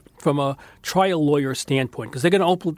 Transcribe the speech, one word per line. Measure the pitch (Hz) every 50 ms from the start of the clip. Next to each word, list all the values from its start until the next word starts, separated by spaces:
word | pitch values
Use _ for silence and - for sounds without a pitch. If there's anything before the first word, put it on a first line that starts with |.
| _ - _
from | - - 156 143 143
a | 139 139 143 - - - - _
trial | - - - 180 190 196 180 160 151
lawyer | 147 147 147 139 135 131
standpoint, | - - - 139 135 131 120 - - 113 117 -
'cause | 131
they're | 131 175
gonna | 190 190 175 175
ul-, | 185 180 - 175 156